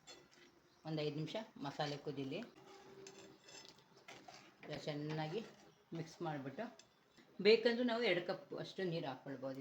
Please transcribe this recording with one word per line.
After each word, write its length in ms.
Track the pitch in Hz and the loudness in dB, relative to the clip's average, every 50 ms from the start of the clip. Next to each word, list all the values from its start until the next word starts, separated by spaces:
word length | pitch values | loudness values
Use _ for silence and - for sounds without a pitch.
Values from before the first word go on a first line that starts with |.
| - - - - - - - - - - - - - - - - - 156 | -20 -20 -20 -20 -20 -20 -20 -20 -20 -20 -20 -20 -20 -20 -20 -12 -6 -4
ಒಂದು 100 | 160 156 151 | -2 0 0
ಐದು 100 | 151 139 156 | 0 0 0
ನಿಮಿಷ 160 | 156 - - 220 226 - - - 139 | -2 -2 -2 -4 -4 -6 -8 -8 -6
ಮಸಾಲೆ 320 | 139 - - 151 143 143 143 - | -4 -2 0 0 0 -2 -4 -6
ಕುದೀಲಿ. 360 | 156 135 143 135 135 147 196 247 - - - - - - - - - - - - - - - - - - - - - - - - - - - - - - - - - - - - - - - - - - - - | -6 -4 -4 -2 -2 -4 -4 -6 -8 -12 -18 -20 -20 -20 -18 -18 -18 -16 -16 -16 -16 -16 -16 -18 -18 -20 -20 -20 -20 -18 -18 -18 -18 -20 -20 -20 -20 -20 -20 -18 -18 -18 -18 -16 -18 -18 -18 -20 -20 -20 -14 -8
ಎಲ್ಲ 120 | 151 151 139 - | -6 -6 -4 -4
ಚೆನ್ನಾಗಿ 540 | 156 147 147 147 151 156 156 156 156 175 226 226 - - - - - - - - - 170 160 | -4 -2 -2 -2 -2 0 0 0 0 -2 -2 -4 -6 -10 -18 -20 -20 -20 -20 -12 -8 -6 -6
ಮಿಕ್ಸ್ 180 | 156 - - - 175 | -6 -6 -8 -6 -4
ಮಾಡಿಬಿಟ್ಟು, 380 | 160 151 139 131 135 131 - 226 - - - - - - - - - - - - - - - 190 | -4 -2 -2 -4 -6 -6 -6 -6 -8 -8 -14 -20 -20 -20 -20 -20 -20 -20 -20 -20 -12 -2 6 10
ಬೇಕಂದ್ರೂ 380 | 208 226 220 - 240 233 233 254 247 | 10 10 10 10 6 6 4 4 4
ನಾವು 120 | 226 233 240 202 | 4 4 6 6
ಎರಡು 120 | 180 175 175 - | 6 4 4 2
ಕಪ್ 240 | 185 - - - - - - | -2 -2 -4 -8 -6 -6 -6
ಅಷ್ಟು 200 | - - - 190 175 | -4 -2 -2 0 2
ನೀರು 140 | 165 165 151 139 | 2 0 0 -2
ಹಾಕ್ಕೊಳ್ಬೋದು 480 | 135 - - 143 135 123 135 135 131 135 | -4 -4 -6 -8 -6 -4 -4 -4 -4 -6